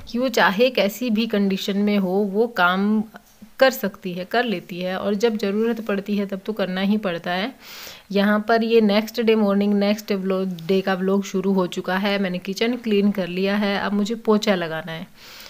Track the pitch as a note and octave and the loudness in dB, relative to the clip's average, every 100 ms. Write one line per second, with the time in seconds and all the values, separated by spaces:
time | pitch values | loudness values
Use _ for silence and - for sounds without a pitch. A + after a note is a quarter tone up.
0 | - A#3 C4 - F3+ F#3+ B3+ A#3+ G3 - | -8 -2 0 2 2 4 2 2 0 -2
1 | B3 G#3+ A3+ G#3 G3 G3 - G3 G#3 G3+ | -2 0 0 0 0 0 -2 0 2 2
2 | F#3+ F#3+ G#3 G3 A#3 A#3 F3 F#3 G3+ A3 | 2 0 0 0 -2 2 2 4 2 0
3 | G#3+ - - _ - - C4 C4 G3 - | -2 -10 -20 _ -20 4 4 4 -4 -6
4 | F#3 F3 F3+ A3+ B3 F3+ - F3 F#3 F#3 | -8 -8 -2 0 0 -2 -6 -6 -4 -4
5 | G3+ G#3 A#3 G#3+ G3 G#3 A3+ A3+ G#3+ G3 | -2 0 0 0 -2 0 0 -2 -4 -4
6 | G3 G3+ G3 F#3+ - G#3+ F#3 F#3 G3 G#3+ | -2 -4 -4 -6 -8 -4 -2 0 0 0
7 | G3+ E3+ F3+ F3+ A3+ - - - - - | 0 -4 -4 -4 -4 -8 -18 -18 -18 -20
8 | - G3 G3+ G#3 G#3+ A3+ A3+ A3+ G#3+ G3+ | -4 0 2 2 2 2 4 4 6 2
9 | A3 - A3 A3 G3+ G3 G3+ G3+ G3+ G#3+ | 0 -2 2 4 4 2 2 2 2 0
10 | - G3+ F#3+ F#3 F#3+ F3 E3 F#3+ F#3+ F#3 | -2 -4 -2 -2 -2 -6 0 0 2 0
11 | F#3+ G3 G3 F#3+ F#3 F#3+ F3 F#3+ F#3 F#3 | 0 0 0 -2 0 2 0 -4 -4 -2
12 | G3+ G3+ F#3+ F3+ G3 F#3+ A#3 B3 A#3 G3+ | 0 0 -2 -4 -6 -2 -2 -2 0 2
13 | G#3 G3+ F3 F3+ G3 G#3 G3+ G3 G3 G3+ | 2 0 -4 -2 0 0 0 0 -2 -2
14 | G3+ A#3 A3+ G#3+ G#3+ F#3 E3 D#3+ E3+ D#3+ | -2 -2 2 2 2 0 -2 -6 -8 -10
15 | F3+ - - - - | -12 -18 -20 -20 -20